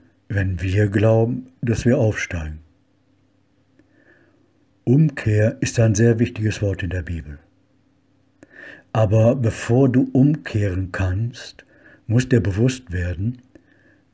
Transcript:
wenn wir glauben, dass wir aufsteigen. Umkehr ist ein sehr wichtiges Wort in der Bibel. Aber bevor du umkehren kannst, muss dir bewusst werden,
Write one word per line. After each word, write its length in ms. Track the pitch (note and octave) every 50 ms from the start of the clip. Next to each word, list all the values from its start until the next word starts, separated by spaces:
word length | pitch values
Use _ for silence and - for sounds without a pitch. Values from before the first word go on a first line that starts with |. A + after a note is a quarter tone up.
| - _ _ _ _ -
wenn 320 | G#2 G2+ F#2 F#2+ F#2 E2
wir 260 | F2 F#2 F2+ G#2 G#2 G2+
glauben, 640 | G2 G#2+ G#2 A2+ A2+ A2+ A2+ A#2 C3 - - - - _
dass 240 | - A2+ A2 - -
wir 120 | A#2+ B2 D3+
aufsteigen. 640 | A#2 G#2+ G2+ - - - - E2+ D#2 D#2 D#2 D#2 - _ _ _ _ _ _ _ _ _ _ _ _ _ _ _ _ _ _ _ _ _ _ _ _ _ _ _ _ _ _ _ _ _ _ _ _ _ _ _ _ _ _ _ _
Umkehr 720 | A#2+ A#2+ D3+ D#3+ D3+ - - - A2 G#2+ G#2 G#2+ A#2 - -
ist 200 | - - - -
ein 140 | A2+ A2 G#2
sehr 220 | G2+ A2+ A#2 A#2 A2
wichtiges 440 | A#2+ - - - G#2+ G#2+ G2 -
Wort 200 | G#2 G2 F#2 -
in 100 | G2 F2
der 100 | F2 F2+
Bibel. 380 | E2 - F2 D#2+ C#2+ D2 C#2+ - - _ _ _ _ _ _ _ _ _ _ _ _ _ _ _ _ _ _ _ - - - - - - - - _ _ -
Aber 420 | A2 A2 G2 G#2+ A2 A2 A#2 C3
bevor 540 | - A#2 A2 - - - - A#2 B2+ C#3 B2+
du 200 | A2+ B2+ - - -
umkehren 800 | C3 C3+ D3+ D#3 D3+ - - - G#2+ G#2 G2 F2+ F#2 F#2+ F2+ -
kannst, 720 | - G2 F#2 F#2 G2+ A2+ A#2 B2 - - - - - - _ _ _ _ - - _ _ -
muss 220 | G#2+ B2 B2 -
dir 120 | C3 A2+
bewusst 500 | F#2+ G2+ F2+ G2+ A#2 B2+ C3 - - -
werden, 500 | E2+ F2+ F2 F2 E2+ D#2+ G2+ A#2 B2+ - - _ - - _ _ _ _ _ _ _ _ _ _